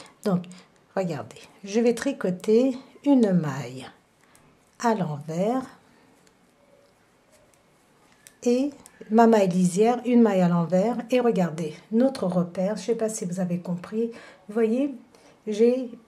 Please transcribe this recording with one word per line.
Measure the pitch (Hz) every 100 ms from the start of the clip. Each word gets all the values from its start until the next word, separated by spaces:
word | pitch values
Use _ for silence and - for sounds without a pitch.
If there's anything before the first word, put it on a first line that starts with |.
| - _ 214
Donc, | 180 - - - _ _
regardez, | 196 180 139 - - - _
je | 196 214
vais | 240 233
tricoter | 277 277 190 180 - 220 269 247 - - 277
une | 269 208
maille | 180 151 131 120 131 127 - _ _ _ _ _ _ _ -
à | 240
l'envers | 208 156 143 147 165 208 262 254 - _ _ _ _ _ _ _ _ _ _ _ _ _ _ _ _ _ _ _ _ _ _ _ _ - _
et | 247 247 285 - - - -
ma | 214 226
maille | 214 190
lisière, | 180 175 175 220 240 240
une | 240
maille | 220 190
à | 175
l'envers. | 175 160 185 214 233 233
Et | 254
regardez, | 240 202 170 156 151 - -
notre | 220 262 - 185
repère, | 180 170 - 190 220
je |
sais | - 226
pas | 220
si | -
vous | 185 180
avez | 180 175
compris, | 180 175 - 220 233 - - - -
vous |
voyez, | 214 220 247 285 247 - - - _ 220
J'ai | 208 240 254 240 -